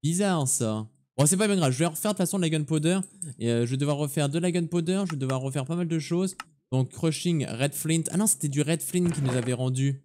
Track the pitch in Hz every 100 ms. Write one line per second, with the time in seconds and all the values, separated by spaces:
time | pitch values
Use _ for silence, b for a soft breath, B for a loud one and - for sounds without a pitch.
0 | 147 175 202 175 135 - 117 110 110 _
1 | _ - 147 185 214 196 147 127 170 160
2 | 208 196 180 196 165 160 147 160 156 190
3 | 175 B 165 B 117 117 120 131 147 143
4 | 147 151 143 156 180 175 165 170 170 190
5 | 196 151 131 131 135 139 131 170 175 160
6 | 143 170 190 - - _ _ 127 127 -
7 | 165 143 175 165 - 113 143 - 156 165
8 | 156 185 220 - 151 139 147 165 - 180
9 | 175 151 135 127 120 123 131 127 135 139